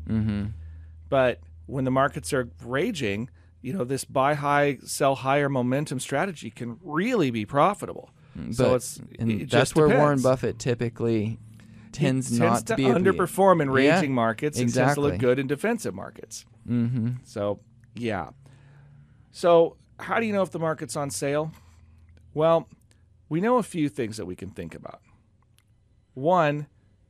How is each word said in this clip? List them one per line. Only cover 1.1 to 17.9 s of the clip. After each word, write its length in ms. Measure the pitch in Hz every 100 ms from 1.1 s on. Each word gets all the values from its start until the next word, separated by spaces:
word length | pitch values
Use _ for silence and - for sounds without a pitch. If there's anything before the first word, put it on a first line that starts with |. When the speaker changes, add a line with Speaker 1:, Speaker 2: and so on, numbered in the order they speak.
| 135 127 - - - -
Speaker 2:
when 180 | 135
the 60 | 131
markets 420 | 131 139 147 -
are 160 | 139 120 82
raging, 680 | 120 131 190 185 110 101 123 - _ _
you 100 | 127
know, 100 | 190
this 220 | 123 135
buy 300 | - 135 131
high, 440 | 147 143 143 143 135
sell 320 | - - 139 135
higher 320 | 131 143 143
momentum 500 | 135 123 131 151 131
strategy 520 | - 135 185 147 113
can 280 | - 120 117
really 480 | - 151 214 247 143
be 120 | 117
profitable. 640 | 104 143 165 202 - - - _ - -
Speaker 1:
Mm, 160 | 62
Speaker 2:
So 140 | 120 123
Speaker 1:
but, 60 | 127
Speaker 2:
it's, 240 | - - - -
Speaker 1:
and 100 | 117
Speaker 2:
it 100 | 107
Speaker 1:
that's 100 | 135
Speaker 2:
just 240 | 117 131
Speaker 1:
where 140 | 160 151
Speaker 2:
depends. 120 | 233
Speaker 1:
Warren 220 | 147 139
Buffett 380 | 127 131 117 113
typically 600 | 139 120 117 - 117 113
Speaker 2:
He 140 | 107 113 - - - - -
Speaker 1:
tends 380 | - 147 131 127
Speaker 2:
tends 100 | -
Speaker 1:
not 200 | - 117
to 140 | 117
Speaker 2:
to 20 | 226
Speaker 1:
be 80 | 135
a 80 |
Speaker 2:
underperform 640 | 127 185 180 180 - 196 175
in 80 | 139
Speaker 1:
Yeah, 260 | 131 135 170
Speaker 2:
raging 180 | 151
markets 420 | 127 113 110 151 147
and 120 | 123
tends 220 | 120 127
to 60 | 147
look 140 | 143
Speaker 1:
exactly. 120 | 95 123
Speaker 2:
good 120 | 127
in 80 | 135
defensive 460 | 143 208 240 117 95
markets. 480 | 90 - - - - _ -
Speaker 1:
Mm-hmm. 400 | 120 117 127 113 123
Speaker 2:
So, 340 | - 110 101 104 _ _ -